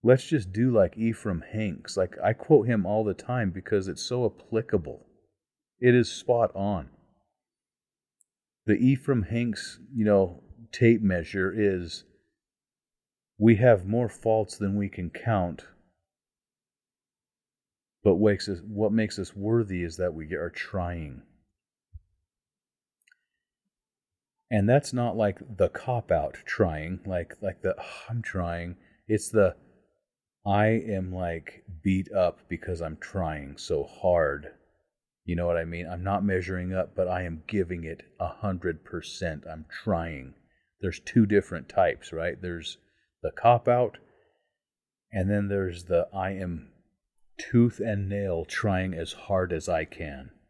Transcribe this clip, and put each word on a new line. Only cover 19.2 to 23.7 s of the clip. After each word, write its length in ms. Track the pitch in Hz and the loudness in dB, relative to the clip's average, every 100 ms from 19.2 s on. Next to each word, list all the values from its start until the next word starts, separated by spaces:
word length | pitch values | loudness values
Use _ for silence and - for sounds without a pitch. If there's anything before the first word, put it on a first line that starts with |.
| 92 101 | -10 -6
worthy 480 | 104 117 104 92 | 0 0 0 -4
is 140 | 85 82 | -4 -2
that 180 | 90 80 | -4 -4
we 180 | 78 | -8
are 160 | 82 85 | -6 -6
trying." 720 | - - 95 87 85 76 65 - _ _ _ _ _ _ - _ _ _ _ _ _ _ _ _ _ _ _ _ _ _ _ _ | -8 -8 -4 -4 -6 -10 -14 -20 _ _ _ _ _ _ -20 _ _ _ _ _ _ _ _ _ _ _ _ _ _ _ _ _